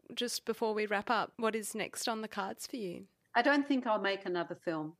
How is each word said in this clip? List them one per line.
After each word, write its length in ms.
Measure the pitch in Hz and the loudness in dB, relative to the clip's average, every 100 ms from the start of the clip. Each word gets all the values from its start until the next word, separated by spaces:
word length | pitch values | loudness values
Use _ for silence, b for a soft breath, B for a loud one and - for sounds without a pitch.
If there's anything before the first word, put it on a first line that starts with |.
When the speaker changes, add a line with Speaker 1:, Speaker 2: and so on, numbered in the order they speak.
| - 240 | -12 -4
Speaker 1:
just 300 | 240 - - | -2 -2 -4
before 280 | 220 220 | -2 0
we 120 | 214 214 | 0 0
wrap 240 | 202 208 | 0 2
up, 240 | 226 180 - | 0 0 0
what 180 | 226 220 | 0 0
is 180 | 208 220 | -4 -4
next 320 | 175 - - | -6 -4 -4
on 140 | 220 | -2
the 60 | 220 | -4
cards 380 | - 190 190 - | -6 -6 -6 -8
for 80 | 269 | -6
you? 260 | 196 170 196 _ _ 240 | -6 -8 -12 _ _ 4
Speaker 2:
I 60 | |
don't 260 | 262 285 277 | 6 6 4
think 200 | 269 247 | 2 2
I'll 140 | 214 | 2
make 240 | 196 196 196 | 2 -2 -2
another 300 | 180 170 175 | -2 -2 -4
film. 380 | - 160 156 165 | -4 -4 -4 -6